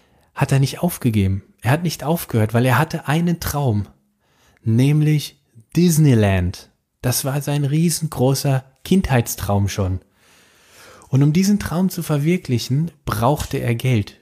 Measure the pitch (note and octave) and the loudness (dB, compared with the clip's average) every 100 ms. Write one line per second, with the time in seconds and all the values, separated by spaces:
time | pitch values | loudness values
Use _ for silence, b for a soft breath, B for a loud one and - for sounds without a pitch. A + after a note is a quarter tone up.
0 | b b b - - C3+ C3+ - F3 - | b b b -6 0 0 0 -2 -4 -2
1 | B2+ G#2+ F#2+ G2 - _ A2 D3+ F3 - | 0 2 0 -2 -8 _ -2 0 -2 -4
2 | C3+ E3+ - A#2 G#2+ A#2 B2+ B2 D#3 D#3+ | -4 -4 -2 -2 0 0 2 2 0 -4
3 | - D#3 F3 E3 - D3 C3+ G#2 - _ | -4 -2 0 -2 -4 -2 -2 -2 -4 _
4 | _ _ b b b b A2+ A2+ C#3 D3+ | _ _ b b b b -2 2 4 2
5 | D3+ D3+ - - _ A2+ _ D#3+ F3 D#3 | 2 0 -2 -12 _ -20 _ 2 4 6
6 | D3+ A#2 G#2 F#2+ F2+ - - _ _ _ | 6 6 4 2 0 -6 -14 _ _ _
7 | B2+ - C#3 C#3+ C#3+ C#3+ C#3 D#3 E3+ D#3 | -4 -4 -4 -4 -4 -2 0 0 0 -2
8 | D3+ - B2+ C3+ C#3+ C3 - _ - F#3+ | -4 0 0 2 0 -2 -4 _ 0 0
9 | - B2+ A2+ - - G2+ G2 - F#2 F2+ | 2 0 0 -6 -2 0 0 -2 -2 -4
10 | B B B B B B B B B B | B B B B B B B B B B
11 | B C3 C#3+ D#3+ F#3+ G3+ - D#3+ F#3 - | B 2 4 4 2 0 -2 -2 -2 -2
12 | D#3+ D3 D3+ F3+ - A#2+ - C3+ E3+ - | -2 -2 0 -2 -2 -4 0 -2 -2 -6
13 | - G#2+ A#2 D3+ - C3+ B2 A#2 B2+ A#2 | -6 0 0 0 -4 -4 -2 -2 0 0
14 | G2+ - | -2 -10